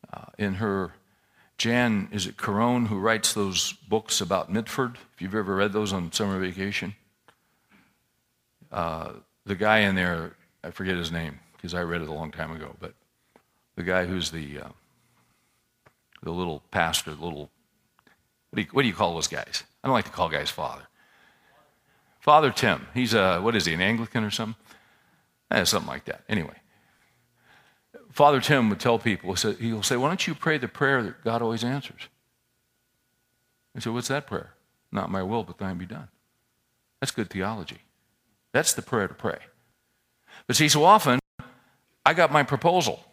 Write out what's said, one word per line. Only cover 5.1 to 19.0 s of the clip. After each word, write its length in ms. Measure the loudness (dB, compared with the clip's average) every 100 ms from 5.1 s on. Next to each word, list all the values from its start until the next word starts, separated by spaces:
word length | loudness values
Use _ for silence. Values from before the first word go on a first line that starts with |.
If 80 | -12
you've 120 | -6
ever 200 | -4 -2
read 180 | 0 2
those 200 | 2 -2
on 180 | -2 -4
summer 280 | -2 -2 -2
vacation. 560 | -4 -4 -6 -4 -8 -12 _ _ _ _ _ _ _ _ _ _ _ _ _ _ _ _ _
Uh, 400 | -6 -4 -6 -10 -14 _ _ -8
the 80 |
guy 240 | 0 4 6
in 160 | 6
there, 420 | 4 2 0 -4 -12 _ _
I 80 | -16
forget 240 | -8 -4 -2
his 160 | -2
name, 260 | -4 -6 -10 _ _
'cause 140 | -10
I 100 | -6
read 200 | -4 -4
it 60 | -6
a 40 |
long 200 | -8 -10
time 180 | -8 -10
ago, 260 | -10 -14 -14
but 140 | -18 _ _ _ _ _ _ _ _ -8
the 60 |
guy 240 | 0 0 0
who's 240 | -2 -4
the, 300 | -8 -12 -12
uh, 80 | -16 -20 _ _ _ _ _ _ _ _ _ _ _ _ _ -16
the 100 | -10
little 280 | -6 -6 -8 _
pastor, 440 | 0 0 0 -6
the 80 | -10
little, 280 | -10 -10 -14 _ _ _ _ _ _ _ _ _ _
what 60 | -6
do 60 |
you, 60 | 0
what 100 | 2
do 60 | 2
you 60 |
call 200 | 2